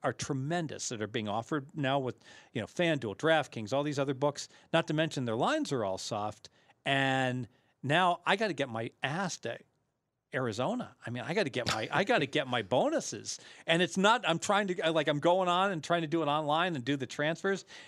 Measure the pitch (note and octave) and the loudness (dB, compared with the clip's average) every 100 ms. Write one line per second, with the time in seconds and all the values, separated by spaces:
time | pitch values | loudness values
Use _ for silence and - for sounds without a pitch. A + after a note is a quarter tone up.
0 | C#3+ A#2 - C#3 C3+ F3 D#3+ G2 - A#2 | -4 -4 -4 -4 -2 -2 -4 -6 -8 -6
1 | G#2 A#2 G#2+ G#2 B2 D#3 C#3 D#3+ C3+ C#3 | -4 -4 -2 -4 -2 -4 -4 -4 0 0
2 | B2+ - - - - A#2+ G#2 - F3 D3+ | -2 -6 -14 -20 -10 -8 -6 0 0 0
3 | A#2+ F#2+ D#3 D#3+ C3 - G#2+ C3+ D3 C#3+ | -2 -2 2 2 2 -6 -2 -2 0 -2
4 | C#3 C#3 D3 C#3 - - - D#3+ E3 D#3 | -2 0 0 -2 -10 -16 -2 0 0 0
5 | D#3+ D3 A#2+ A2+ F#3 D#4 D4+ C3+ G2+ F#2+ | 0 -2 -2 0 0 0 -2 -2 -2 -4
6 | - G#2+ G#2 - - _ _ _ - C#3 | -4 -4 -4 -8 -18 _ _ _ 0 2
7 | C3+ C3 C3 B2+ A#2 _ _ _ C3 D#3 | 2 2 0 -2 -6 _ _ _ 0 2
8 | F#3 F3 - G3+ A3 C#3 C3+ A2+ A2+ - | 4 2 0 0 0 -2 -4 -4 -6 -4
9 | C3+ D#3 F#3+ - A#2 A#2+ _ _ _ _ | -4 -2 -4 -6 -8 -10 _ _ _ _
10 | _ _ _ C#3 B2+ G#2 C#3 B3 - - | _ _ _ -2 0 0 -2 -2 -8 -12
11 | - A#2+ A2+ F#3 E3 B2 A2+ A2 A2+ C#3+ | -10 -8 -2 0 0 0 -2 -2 0 0
12 | G3+ A#3 C#3 D3+ C3+ B2 G2+ B2+ A#3+ D#4 | 2 2 2 0 0 0 2 2 2 0
13 | - A2 G#2 - - - - E3 F3+ - | -4 -10 -10 -12 -14 -8 0 2 2 4
14 | F#3+ A#3+ F3 E3 - G3+ G#3 F3+ D#3+ D#3+ | 4 4 4 0 2 2 2 0 2 2
15 | D3+ D3 D#3+ F3+ F#3 F3 G3 F3 - E3+ | 2 4 4 4 4 4 2 0 0 0
16 | D#3+ E3 D3 D3+ D3+ D3+ F3+ E3 B2+ C#3+ | 0 0 2 2 2 2 2 0 -2 -2
17 | B2+ - D3 E3 G3 G3 - - | -2 -2 -2 0 -2 -2 -6 -20